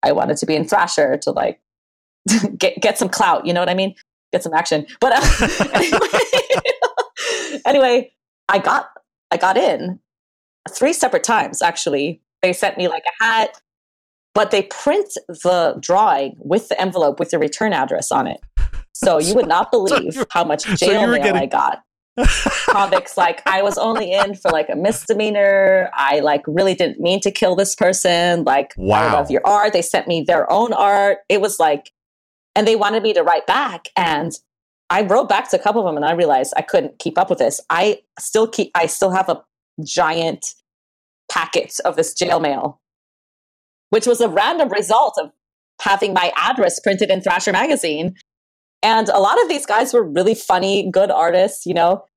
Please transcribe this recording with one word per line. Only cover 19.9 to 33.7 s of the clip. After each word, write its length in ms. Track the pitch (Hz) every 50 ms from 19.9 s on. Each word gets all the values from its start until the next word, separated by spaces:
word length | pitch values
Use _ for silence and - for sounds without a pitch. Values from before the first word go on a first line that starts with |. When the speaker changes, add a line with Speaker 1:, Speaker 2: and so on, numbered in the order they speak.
| 185 226 180 - 160
Speaker 2:
you, 80 | 262 254 -
Speaker 1:
how 120 | - 180 170
much 200 | 160 151 151 -
Speaker 2:
so 80 | -
you 60 | 202
Speaker 1:
jail 260 | 160 175 185 196 214 220
Speaker 2:
were 60 | 240
Speaker 1:
mail 140 | 233 - -
Speaker 2:
getting 200 | 214 185 - 135
Speaker 1:
I 20 |
got. 380 | 131 - - 139 - - - _ _ _ _ _ _ _
<laughs> 100 | - 247 - - - - - - - - -
convicts, 480 | 247 202 196 196 190 185 180 - -
like, 260 | - 180 170 170 - -
"I 160 | 196 190 190 196
was 160 | 202 196 -
only 340 | - 226 226 240 220 175 180
in 220 | 196 202 196 202
for, 160 | 190 - 185
like, 180 | 165 156 147 -
a 80 | -
misdemeanor. 1120 | 143 170 202 226 - - - 226 202 214 214 208 208 202 196 196 196 196 190 190 190 185 - -
I, 260 | - 139 139 147 151
like, 220 | 143 151 147 147 -
really 280 | - 151 175 190 196 185
didn't 260 | 180 180 156 - -
mean 200 | 151 170 185 196
to 100 | - 202
kill 260 | 196 - - 185 185
this 180 | 170 196 190 -
person. 680 | - 220 180 185 180 - 185 175 170 175 175 175 170 160
Like, 300 | - 131 139 135 - - -
I 40 | 90
Speaker 2:
Wow. 300 | 95 104 107 107 117 110
Speaker 1:
love 160 | 147 147 143
your 100 | 139 - -
art." 280 | - 202 208 208 214 202
They 100 | 180 170
sent 240 | - - 185 - -
me 140 | 175 165 151
their 240 | 139 175 - - - -
own 200 | 196 226 240 220
art. 460 | - - 202 202 208 202 202 196 - - _
It 120 | 190 208
was 180 | 190 214 202 -
like, 320 | 165 156 147 147 - - _ _ _ _ _ _ _ _ _ _ _ _ _
and 120 | - 214 220
they 80 | 226
wanted 260 | 220 202 202 214 226 202
me 100 | 220 208
to 80 | 175 160
write 240 | 156 170 - -
back. 420 | - 190 247 269 262